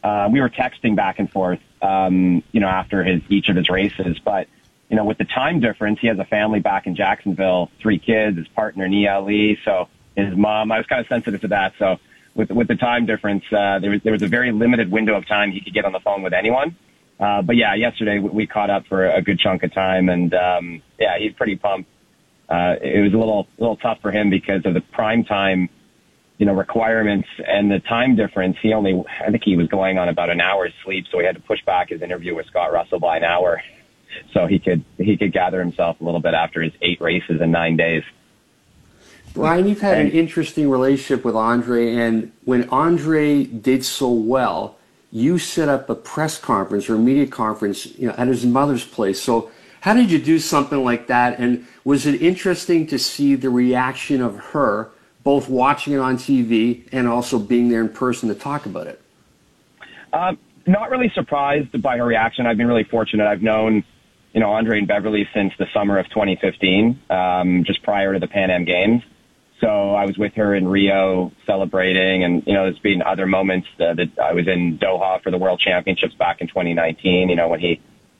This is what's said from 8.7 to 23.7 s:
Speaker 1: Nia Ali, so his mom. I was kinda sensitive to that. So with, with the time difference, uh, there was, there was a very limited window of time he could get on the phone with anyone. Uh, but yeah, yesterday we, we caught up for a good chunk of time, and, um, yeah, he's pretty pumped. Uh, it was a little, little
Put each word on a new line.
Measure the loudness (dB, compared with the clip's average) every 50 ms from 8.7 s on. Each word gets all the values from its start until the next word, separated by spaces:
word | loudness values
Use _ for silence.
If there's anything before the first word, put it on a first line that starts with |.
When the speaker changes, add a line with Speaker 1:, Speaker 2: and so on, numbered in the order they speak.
| -4 -6 -4 0
Speaker 1:
Nia | 0 2 2 2 0
Ali, | 0 0 0 0 2 2 2 0 0 0
so | -2 -2 -2 -2 -6 _ _ _ _ _
his | -4 -4 -2 0
mom. | 0 2 2 2 0 0 0
I | -2 -4
was | -2 -2
kinda | -4 -4 -2 -2
sensitive | -4 -4 -4 -4 -6 -6
to | -4 -2
that. | -2 0 -2 -2 -2 -2
So | 0 0 0 -2 _ _ _ _ _ _ _
with, | -4 -4 -2
with | 0 -2 0 0
the | 0
time | -2 0 0 0 0 0
difference, | -2 -2 -2 -2 -2 -4 -4 -4 -2
uh, | 0 0 2 2 0 0
there | 0 -2
was, | -2 0
there | 0 0 0
was | 0 0
a | 0
very | 0 0 0 0
limited | 0 2 2 2 2 2 0 0
window | 0 0 0 0 0
of | 0 -2 -2
time | -2 0 0 -2
he | -4 -8
could | -12 -6 -4
get | -2 -2
on | -2
the | -4 -4
phone | -4 -2 -4 -2 -4
with | -2 -2
anyone. | 0 0 2 0 0 0 -2 -6 _ _ _ _ _ _ _ _ _
Uh, | -2 0 0 0
but | 0 2 2 2
yeah, | 4 2 2
yesterday | 0 0 -2 -2 -2 -2 -2 -2 -2
we, | -2 -2
we | -2 -2 -4 -2
caught | -2 -4 -2 0
up | -2 -2 -2 -2
for | -2 0 2
a | 2 2 2
good | 2 0 0 0
chunk | 0 0 0 0
of | -2 -4 -2
time, | -2 0 0 2 2 2 2
and, | 2 2 0 0 0
um, | 2 2 2 0 -2 -4 -8 -14 -14 _ _ _ -2
yeah, | -2 0 0 -2
he's | -4 -6 -4
pretty | -4 -4 -4 -4 -2
pumped. | -2 -4 -4 -4 -6 _ _ _ _ _ _ _ _ _ _ _ _ -4
Uh, | -2 0 2 0 0 0
it | -2 0 2 2
was | 2 4 2
a | 2
little, | 2 2 0 -2 -2 _ _ -4
little | -2 -2